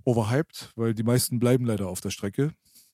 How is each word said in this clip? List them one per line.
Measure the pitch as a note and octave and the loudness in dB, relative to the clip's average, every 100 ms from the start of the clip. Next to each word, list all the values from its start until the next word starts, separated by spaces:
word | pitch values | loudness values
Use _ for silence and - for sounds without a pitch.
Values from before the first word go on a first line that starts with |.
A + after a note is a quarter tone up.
overhyped, | - A2+ G#2+ C3 E3 - - - | 0 0 2 0 -2 -8 -14 -4
weil | A#2 | -2
die | G#2+ | 0
meisten | A2+ B2+ - A#2+ | 2 2 2 0
bleiben | A#2+ B2+ | 2 2
leider | B2 G#2 F#2+ | 2 -2 -4
auf | F#2 | -6
der | G2+ | -8
Strecke. | - G2+ G2 D3 - _ _ _ | -6 -6 -2 -4 -4 _ _ _